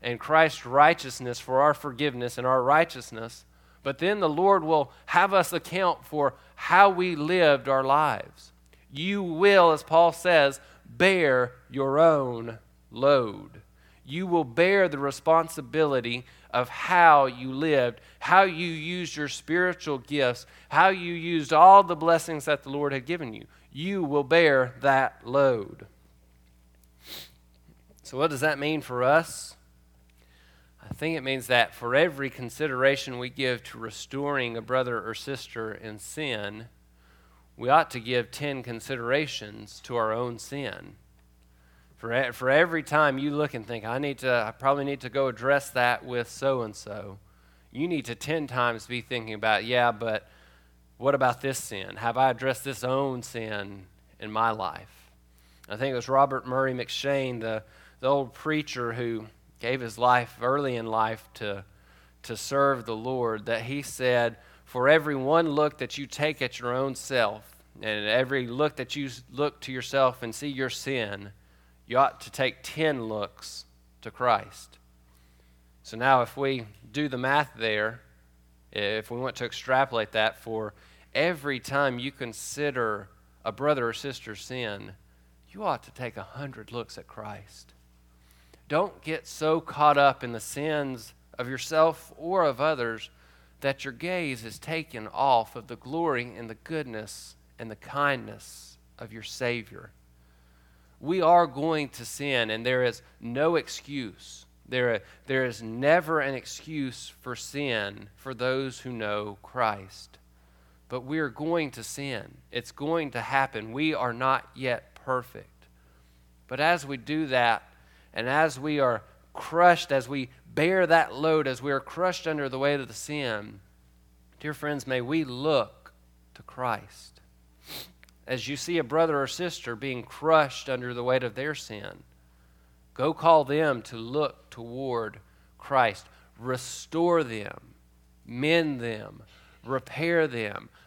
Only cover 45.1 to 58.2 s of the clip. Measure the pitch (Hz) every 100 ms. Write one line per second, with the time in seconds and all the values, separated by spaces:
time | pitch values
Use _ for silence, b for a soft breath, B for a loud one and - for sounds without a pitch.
45.1 | 131 135 110 127 139 135 127 123 120 127
46.1 | 123 117 - 135 131 113 101 - 104 101
47.1 | 98 b b b b b 123 170 165 127
48.1 | 117 - 160 143 123 120 113 - 123 113
49.1 | 123 110 107 110 104 113 123 120 110 113
50.1 | 107 - b b b b b _ _ 127
51.1 | 139 131 123 135 131 - 104 98 98 117
52.1 | 117 131 123 131 127 139 131 123 131 139
53.1 | 127 117 120 110 104 101 101 92 _ _
54.1 | _ 107 107 113 110 95 82 95 - _
55.1 | _ _ b b b - 104 135 127 120
56.1 | 135 139 131 123 127 131 127 120 - 139
57.1 | 139 131 120 113 110 - b b b 131
58.1 | 143